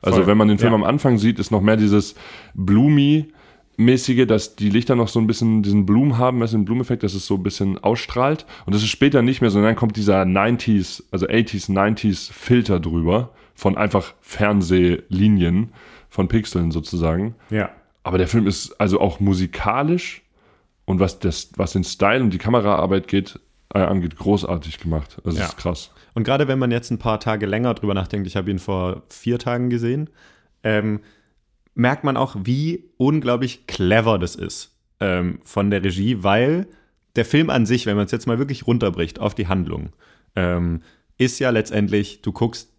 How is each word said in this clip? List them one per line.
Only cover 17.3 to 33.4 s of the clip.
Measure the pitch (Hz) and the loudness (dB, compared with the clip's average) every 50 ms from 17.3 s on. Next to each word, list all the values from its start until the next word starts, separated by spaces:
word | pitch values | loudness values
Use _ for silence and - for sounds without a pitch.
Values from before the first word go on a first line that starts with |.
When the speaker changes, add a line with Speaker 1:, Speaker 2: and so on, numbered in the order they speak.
| 117 _ _ _ | -8 _ _ _
Speaker 2:
Ja. | 107 107 98 - - - _ _ _ _ _ | -4 -4 -4 -4 -8 -16 _ _ _ _ _
Speaker 1:
Aber | - 90 92 | -2 0 0
der | 92 85 | 0 2
Film | 104 113 107 | 2 2 2
ist | 95 98 - - - - _ | 2 -2 -4 -8 -12 -4 _
also | 104 98 92 101 | 0 0 2 2
auch | - 101 - - | 2 0 0 0
musikalisch | 101 101 95 90 92 87 - - - 107 107 131 143 156 175 180 - - - - _ _ _ _ _ _ _ _ _ _ _ _ _ | 0 0 0 0 -2 -4 -6 -4 -4 -2 0 0 0 0 0 -2 -2 -8 -14 -18 _ _ _ _ _ _ _ _ _ _ _ _ _
und | - 95 90 | -4 0 2
was | 95 92 - - | 2 0 0 -2
das, | - 92 80 - - _ - | -4 -4 -4 -4 -10 _ -6
was | - 95 85 - | -6 -6 -2 -2
den | 95 87 | -4 -4
Style | - - - 98 98 113 131 131 | -4 -4 -2 0 0 2 2 0
und | 110 | 0
die | 90 90 | 0 -2
Kameraarbeit | - 107 120 123 101 104 104 73 78 92 95 98 87 | -2 0 0 2 2 2 0 2 0 0 0 -2 -2
geht, | - - 98 98 - - - _ _ _ _ _ _ - | 0 -2 -2 -2 -2 -12 -20 _ _ _ _ _ _ 0
äh, | 101 | 0
angeht, | 95 78 92 95 87 82 76 | 0 2 0 -2 -2 -4 -8
großartig | - - 98 104 98 - - 90 85 76 80 78 - | -4 0 0 0 0 0 -2 -6 -6 -6 -10 -14 -10
gemacht. | - 82 80 78 73 - - - _ | -6 -4 -4 -4 -6 -8 -16 -12 _
Also, | 85 85 80 | -6 -4 -4
Speaker 2:
Ja. | 95 | -4
Speaker 1:
das | 87 - | -6 -8
ist | - | -8
krass. | - 87 90 - - - _ _ _ _ _ | -6 -6 -6 -6 -10 -18 _ _ _ _ _
Speaker 2:
Und | 117 113 | -6 -2
gerade | 120 135 139 147 135 | 0 0 0 0 0
wenn | 135 135 | 0 0
man | 127 123 | 0 0
jetzt | 117 117 117 - | 0 -2 -4 -6
ein | 123 113 | -8 -4
paar | - 120 110 107 | -2 -4 -4 -2
Tage | - 117 110 107 107 | -2 -4 -4 -2 -2
länger | 98 101 110 120 123 113 | -2 -2 -2 -2 -2 -2
drüber | - - 104 98 | -2 -2 -2 -2
nachdenkt, | 98 92 - - 101 98 | -2 -4 -4 -6 -6 -6
ich | 90 - | -4 -6
habe | 101 92 101 | -6 -4 -4
ihn | 98 92 | -4 -6
vor | - - 98 92 90 90 92 - _ _ | -4 -4 -4 -4 -2 -4 -6 -8 _ _
vier | - - - 120 120 120 | -20 -10 -6 -4 -4 -4
Tagen | - 120 120 120 123 123 | -4 -4 -4 -4 -2 -2
gesehen, | 123 120 117 117 127 143 151 151 _ _ _ _ _ _ _ _ _ _ _ | -2 -2 -2 -2 -4 -4 -6 -8 _ _ _ _ _ _ _ _ _ _ _
ähm, | 113 107 107 107 110 104 101 - _ _ _ _ _ _ _ _ _ _ _ _ _ _ | -2 -2 0 0 -2 -4 -6 -8 _ _ _ _ _ _ _ _ _ _ _ _ _ _
merkt | - 120 123 139 147 - | 0 0 0 0 0 -2
man | 147 131 | -2 -2
auch, | 120 131 135 - 107 95 | -2 -2 -4 -4 -8 -4
wie | 107 127 135 151 160 170 180 - _ _ _ | -4 -2 -2 -2 -4 -6 -8 -10 _ _ _
unglaublich | 127 139 156 156 143 123 123 123 | 0 0 0 0 0 0 0 0